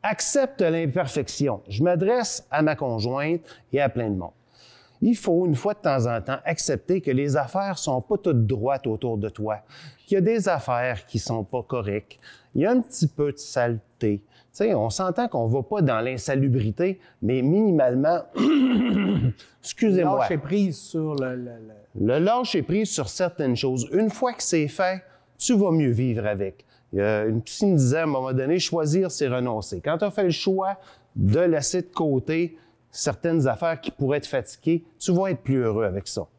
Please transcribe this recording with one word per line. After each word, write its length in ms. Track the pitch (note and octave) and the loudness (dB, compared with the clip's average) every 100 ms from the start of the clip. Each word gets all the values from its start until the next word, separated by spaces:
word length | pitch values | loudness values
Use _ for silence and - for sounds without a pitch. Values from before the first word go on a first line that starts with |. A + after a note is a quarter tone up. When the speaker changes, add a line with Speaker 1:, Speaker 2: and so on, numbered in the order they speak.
Speaker 1:
Accepte 600 | G3+ G#3+ - C#4+ C4 C4+ | -4 -2 0 0 0 2
l'imperfection. 1000 | F3 E3 D#3+ D3+ C#3+ D3+ C3 - C#3+ G2+ - | 2 2 0 -2 -2 -4 -4 -2 -2 -2 -6
Je 160 | G#2 | 0
m'adresse 640 | E3+ F3 F#3+ B3 A3+ - - | 2 2 2 0 0 -6 -4
à 120 | D3 | 0
ma 140 | D#3 D3+ | 2 0
conjointe 640 | C3+ A2+ A2+ C3 D3 E3+ - - _ | -2 -2 -2 -2 -2 -4 -6 -20 _
et 80 | C3+ | 0
à 80 | C3+ | 0
plein 200 | - A2+ | 0 -2
de 60 | F#2+ | -4
monde. 160 | E2+ _ _ _ - - _ _ | -6 _ _ _ -20 -20 _ _
Il 140 | A3 A3+ | 2 2
faut, 300 | - E3+ F3+ | 2 2 2
une 100 | C#3 | 0
fois 180 | G3+ | -2
de 60 | G#3 | -2
temps 260 | E3 C3+ A#2 | 0 2 0
en 140 | A#2 | -2
temps, 180 | F#2 C3+ - | -4 -6 -4
accepter 560 | D#3+ - B2+ - F#3 | -4 -2 -4 0 -2
que 100 | C#3+ | 0
les 240 | B2+ C#3+ C#3 | 0 2 0
affaires 400 | C#3 F#3+ G3 F3+ | 0 -4 -4 -4
sont 240 | - C3 | -4 -4
pas 160 | - - | -2 0
toutes 300 | F3+ B2+ G#2+ | 2 2 2
droites 400 | B2 A#2+ C#3 A#2+ | 0 0 0 -2
autour 300 | A2 B2 A2 | -4 -2 -4
de 120 | G#2 | -4
toi, 300 | - G#2+ G#2 _ - D3+ - _ | -6 -4 -4 _ -20 -20 -20 _
qu'il 100 | G3 | 2
y 20 | |
a 40 | |
des 260 | F#3 A3+ F#3+ | 4 2 2
affaires 560 | D#3+ B2+ B2 B2+ A2+ - | -2 0 0 0 -4 -6
qui 140 | A2+ | -6
sont 240 | - A2+ | -4 -4
pas 200 | G2+ B2+ | -4 -6
correctes, 540 | A2+ B2+ G#2 G2+ - - - - _ B2+ | -4 -4 -2 -4 -6 -20 -20 -20 _ 0
il 60 | |
y 40 | F3+ | 2
a 60 | |
un 100 | B3+ | 2
petit 260 | A#3 - D3+ | 0 -2 -2
peu 240 | - D3 | 0 -4
de 60 | C3+ | -4
saleté. 840 | - C#3 A#2+ A2+ _ _ A2 G2+ _ | -6 -2 0 -2 _ _ -2 -2 _
Tu 0 | _ _ | _ _
sais, 220 | - G#3+ | -2 0
on 160 | D#3 A2 | 2 0
s'entend 380 | G#2+ F#3 F3 A#3+ | -2 -2 -2 -2
qu'on 200 | C#3 A2+ | -2 0
va 160 | C3+ | -2
pas 180 | - G#3 | -2 0
dans 180 | D3+ A2+ | 2 2
l'insalubrité, 1000 | B2 B2+ - C3+ C3+ B2 A2 G2+ F3+ F#3 - _ | -2 -6 -2 0 2 2 0 0 -2 -2 -12 _
mais 200 | G#2 C3 | -2 2
minimalement, 840 | C3 F#3+ A3 D#3+ B2+ B2+ D3 F3 - - | 2 4 4 4 2 2 2 0 -4 0
<clears throat> 1300 | B3+ D4+ C4 A#3 B3 G3+ F#3+ G3 A#2+ - - _ | 2 4 4 2 2 2 2 2 0 -2 -16 _
excusez-moi. 560 | - - A3+ F#3 F3 G#3 | -14 -2 2 4 2 2
Speaker 2:
Lâcher 180 | A3 E3 | 2 0
prise 400 | C#3+ G3+ G3 C#3+ | 0 0 0 -2
sur 380 | - E3 D#3 C#3+ | -6 -4 -2 -2
le, 200 | B2+ B2+ | -4 -6
le, 80 | B2 | -10
le 600 | A#2 A2 G#2+ - G2+ G2+ C#3 | -14 -20 -20 -16 -2 2 4
Speaker 1:
Le 20 | |
lâcher 420 | F#3 A#3+ B3 F#3 | 2 2 0 -2
prise 280 | C3 F#3+ G#3+ | 0 -2 -2
sur 200 | - A#2 | -4 -6
certaines 460 | - F3+ E3+ C#3 A#2 | -2 -4 0 -2 0
choses. 320 | C3+ B2+ B2 | 0 -2 0
Une 180 | F3+ A3 | 0 0
fois 240 | - B3 | 0 -4
que 100 | A#3+ | -2
c'est 240 | - E3 D3 | -2 0 0
fait, 360 | - F#3 F#3 - _ _ _ | 0 -2 -2 -10 _ _ _
tu 180 | - A3+ | 0 2
vas 160 | G3 | 4
mieux 200 | D#3+ C#3 | 4 2
vivre 340 | A2 B2+ A2+ G#2+ | 2 0 0 -2
avec. 400 | G2 G2 - _ _ _ | -2 -4 -8 _ _ _
Il 60 | F#2+ | 0
y 20 | |
a 220 | G#2 G#2+ A2 | 2 2 0
une 160 | A2+ | -2
psy 240 | A#2 - G#3 | -4 0 2
me 100 | E3 | 4
disait 220 | B2+ D3 | 4 2
à 40 | |
un 40 | D#3+ | 0
moment 260 | C3+ C3 | -2 -2
donné, « 240 | C3 C3+ F3+ | -2 0 0
Choisir, 520 | - E3+ D#3 E3+ F#3 | 0 -2 0 0 0
c'est 160 | - C#3 | -2 -2
renoncer. » 520 | B2+ B2 A2 G2+ - D3 | 0 -2 -4 -6 -8 -4
Quand 140 | D#3+ | -2
t'as 100 | G#3 | -2
fait 140 | - | 0
le 80 | F#3+ | 0
choix 460 | D#3+ - F#3+ F#3+ G3 - - _ - | 0 0 0 -2 -6 -14 -20 _ 0
de 240 | G2+ C3 | 2 4
laisser 440 | F3 D#3+ B2+ F3+ | 4 2 0 -4
de 40 | F3 | -4
côté 640 | - D#3+ C3 B2+ D#3+ E3+ - _ _ _ | -2 0 0 0 -2 -2 -6 _ _ _
certaines 580 | - D3 - E3+ E3 C3 | -6 -4 -2 0 2 2
affaires 320 | A2+ E3+ D#3+ | 0 -2 -4
qui 120 | - | -8
pourraient 280 | - C#3 C#3+ | -4 -2 -2
te 60 | C#3+ | -2
fatiguer, 560 | C#3 - - - E3 - _ | -6 -6 -6 -2 -2 -2 _
tu 140 | - | 0
vas 180 | F3+ F#3+ | 2 2
être 120 | E3+ | -2
plus 160 | - C3+ | 0 0
heureux 280 | A#2 G#2+ G#2+ | 2 0 0
avec 220 | F#2+ - | -2 -6
ça. 180 | - E2 | -8 -10